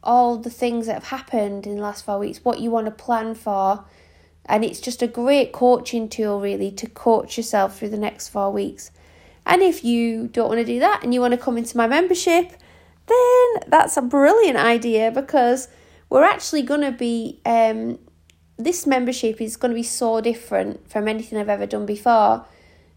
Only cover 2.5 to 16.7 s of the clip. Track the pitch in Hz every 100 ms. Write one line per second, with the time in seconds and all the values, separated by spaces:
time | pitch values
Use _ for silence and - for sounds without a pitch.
2.5 | - 226 226 220 214 - 226 220 226 220
3.5 | 196 190 202 - _ _ _ _ _ -
4.5 | 214 226 - - 240 240 240 247 285 247
5.5 | - 247 247 247 233 220 - 214 202 202
6.5 | 196 196 196 226 - 240 226 - - 226
7.5 | 208 196 - 208 208 208 - - 208 196
8.5 | 202 202 - - _ _ _ _ _ -
9.5 | 359 381 - 233 233 233 226 226 240 226
10.5 | 226 233 240 339 415 240 247 247 240 262
11.5 | 233 233 240 226 285 370 349 370 339 359
12.5 | - _ _ _ _ - 494 494 494 494
13.5 | 453 - 302 - - 247 285 285 440 392
14.5 | 226 226 233 233 220 226 233 - 294 240
15.5 | 262 - _ _ _ _ 254 330 - -
16.5 | 311 240